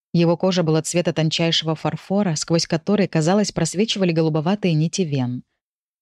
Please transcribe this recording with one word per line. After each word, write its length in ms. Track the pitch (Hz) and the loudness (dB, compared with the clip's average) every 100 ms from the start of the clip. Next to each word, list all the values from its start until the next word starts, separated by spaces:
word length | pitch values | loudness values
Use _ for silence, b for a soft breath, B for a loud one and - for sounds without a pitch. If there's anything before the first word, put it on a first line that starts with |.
| _ | _
Его 240 | 170 170 170 | 2 2 2
кожа 240 | 185 185 | 0 0
была 180 | 160 160 | 2 0
цвета 320 | 156 175 170 | 0 -2 -2
тончайшего 640 | 160 160 - 165 160 160 | 0 -2 0 0 0 -2
фарфора, 640 | 156 151 160 - 196 190 151 | -4 -4 -6 -4 -2 0 -2
сквозь 300 | - 165 - | 0 -2 0
который, 400 | 165 - 202 175 | -4 0 0 2
казалось, 460 | 160 156 202 196 | 2 2 2 0
просвечивали 600 | - 165 170 233 208 185 | -2 -2 -2 -2 0 0
голубоватые 600 | 165 160 156 156 208 185 | 2 2 0 0 0 0
нити 300 | 156 160 - | 2 0 -2
вен. 400 | 170 139 123 123 - _ _ _ _ _ | -2 -2 -2 -4 -10 _ _ _ _ _